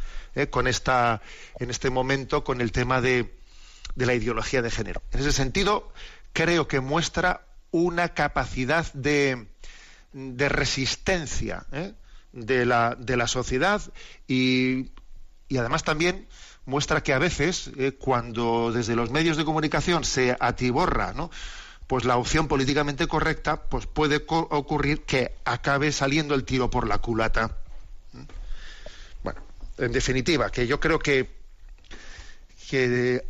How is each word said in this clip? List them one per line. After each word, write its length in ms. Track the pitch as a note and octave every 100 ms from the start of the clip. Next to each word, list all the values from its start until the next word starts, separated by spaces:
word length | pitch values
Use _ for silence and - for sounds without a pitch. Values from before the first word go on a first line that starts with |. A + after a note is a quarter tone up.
| - - - -
¿eh? 120 | C#3+
con 200 | B2+ B2+
esta, 540 | A#2 - C3 A#2 A2+ - - - -
en 100 | B2
este 200 | A#2 C3+
momento, 540 | B2+ C3 C#3 A#2+ D3
con 180 | C#3 B2+
el 100 | A#2
tema 300 | C3 B2 C3
de, 340 | B2+ B2 A2 - - - - - - -
de 100 | B2+
la 80 |
ideología 480 | B2 A2+ A2+ - C3
de 100 | A#2
género. 300 | A2+ G2 - -
En 80 | -
ese 100 | C#3+
sentido, 600 | C3+ C3 F#3+ G3+ G#3 - - - - -
creo 340 | - E3 E3+ C#3
que 120 | C#3
muestra 680 | C3 D#3+ D#3 E3+ F3+ - - - -
una 380 | E3 F3 E3+ E3+ -
capacidad 760 | D3 D3 A#2+ C3 B2+ E3 D3+
de, 540 | C#3 D3 D3 C#3 B2 G#2 - - - - - -
de 360 | C3+ C3+ B2 C#3
resistencia, 1160 | - C#3+ - B2 - - F#3 B2+ - A2 F2+ -
¿eh? 220 | C3+ G3 - - - -
de 340 | B2+ A2 B2+ B2
la, 300 | A#2+ A#2 A#2+
de 200 | B2 B2
la 100 | A#2
sociedad 540 | B2+ A#2+ B2+ F3+ G#3 - - - - -
y, 640 | B2+ B2+ B2+ B2+ C3 C3 - - - - - -
y 100 | C3
además 260 | A#2 D#3
también 440 | - D3+ F3 F#3 - - - - -
muestra 360 | C#3+ - D3
que 120 | D3
a 60 | C3
veces, 520 | E3+ - D#3 F#3 - C#3
eh, 160 | C3+
cuando 800 | - C3+ B2 A#2 A2+ A#2 A#2 A#2
desde 240 | A#2 A2+ A#2
los 140 | A2+
medios 280 | D3 E3 D3+
de 80 | D#3
comunicación 580 | D#3 D3+ D#3 F3+ E3+
se 340 | - C3 B2+ B2
atiborra, 720 | B2 - B2 B2+ F3+ A2 F2+
¿no?, 180 | B2 E3 - - - - - -
pues 160 | C3 A#2+
la 120 | B2
opción 300 | A#2+ D#3 C3
políticamente 600 | C#3+ C3 C#3+ C#3+ C#3 E3
correcta, 560 | D#3 D#3 D#3 - D#3+
pues 240 | - B2+ -
puede 360 | D3 D3+ D3
co-, 240 | - E3 E3
ocurrir 540 | D3 C#3 D3 C#3+ D3+ -
que 280 | C3+ A#2+ -
acabe 480 | - A#2 - C#3 D3+
saliendo 440 | - C#3 D3+ D3 C#3+
el 80 |
tiro 260 | - C3 A#2+
por 180 | B2 A#2
la 120 | G2+
culata. 580 | - A2+ A2+ A#2+ A2+ - - - - - -
¿Mm? 80 | B2+ - - - - - - - - - -
Bueno, 180 | - - - - - -
en 120 | B2
definitiva, 600 | B2+ C3 C3 B2+ D#3+ G#2
que 160 | B2 A#2+
yo 120 | C#3+
creo 200 | D#3+ D#3+
que, 320 | - C3+ A#2+ - - - - - - - - - - - - - -
que 560 | C3+ B2 B2 B2 B2